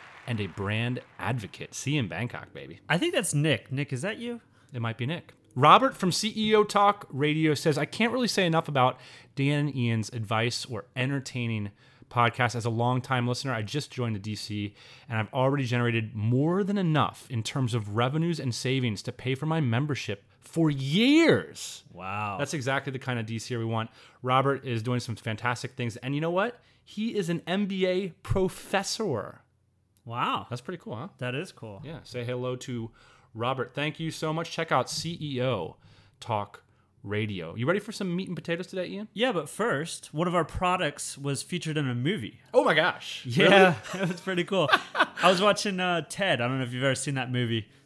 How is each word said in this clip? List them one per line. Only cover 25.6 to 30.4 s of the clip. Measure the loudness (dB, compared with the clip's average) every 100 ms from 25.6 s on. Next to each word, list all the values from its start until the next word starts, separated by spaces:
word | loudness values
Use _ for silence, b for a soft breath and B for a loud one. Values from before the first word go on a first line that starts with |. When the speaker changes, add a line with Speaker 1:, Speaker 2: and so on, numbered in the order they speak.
| -6
Speaker 1:
things. | -6 -6 -6
And | -6
you | -4
know | -2
what? | 0 -2 -4 b b
He | _ -6 -4 -2
is | -2
an | -2 -2
M | -2 -2
B | 0 0
A | 0 -2 -8
professor. | -2 0 0 -2 -4 -4 -2 -4 -2 -2 -4 -12 _ _ _ _ _ _ -10
Speaker 2:
Wow. | -4 -2 -2